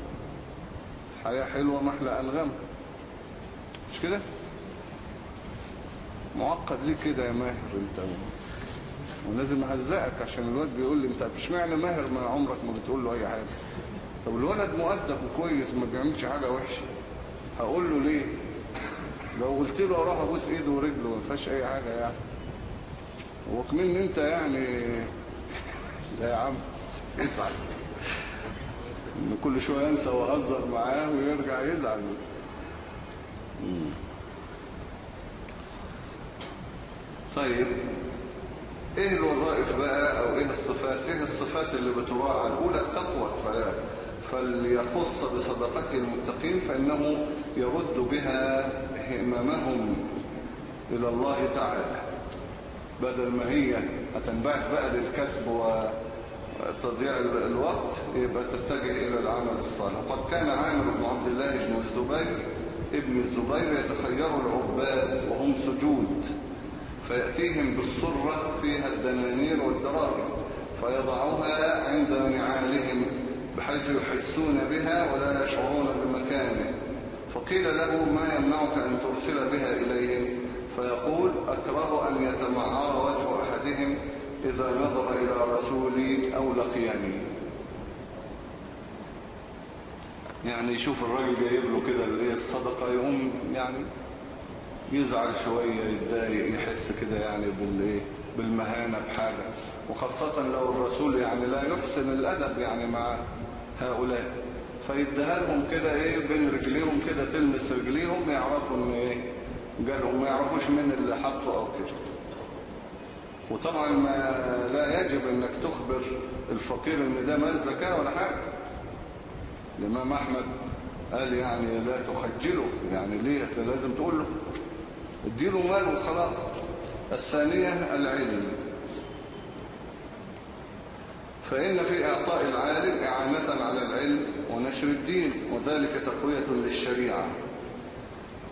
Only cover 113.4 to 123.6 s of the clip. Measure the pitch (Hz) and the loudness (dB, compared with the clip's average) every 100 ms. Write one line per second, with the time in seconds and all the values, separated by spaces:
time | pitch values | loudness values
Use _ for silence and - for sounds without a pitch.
113.4 | - 110 165 156 147 143 139 135 135 131 | -4 -2 0 2 4 6 6 4 2 2
114.4 | 127 123 123 143 143 160 127 135 127 123 | 2 2 2 4 4 4 4 2 2 2
115.4 | 123 - 165 - 120 127 127 - - - | 2 0 -2 -2 -2 -2 0 -4 -4 -6
116.4 | - 113 - 123 156 156 135 131 127 151 | -4 -4 -2 -2 0 2 2 2 2 4
117.4 | 156 165 139 - 180 170 139 156 190 - | 4 2 0 0 0 2 2 0 0 -2
118.4 | - - - - - - - - - - | -4 -6 -8 -8 -10 -10 -10 -12 -12 -10
119.4 | - - - - 104 120 131 143 139 127 | -10 -10 -10 -4 0 0 2 0 2 0
120.4 | - - - - - - - 120 131 123 | -2 -4 -6 -6 -6 -8 -2 0 2 2
121.4 | 127 117 117 113 117 127 127 - 113 110 | 2 2 2 2 2 0 -2 -2 -2 -2
122.4 | 156 175 95 - 92 92 98 104 123 143 | 2 2 2 -2 -2 0 0 0 2 2
123.4 | 110 120 | 0 0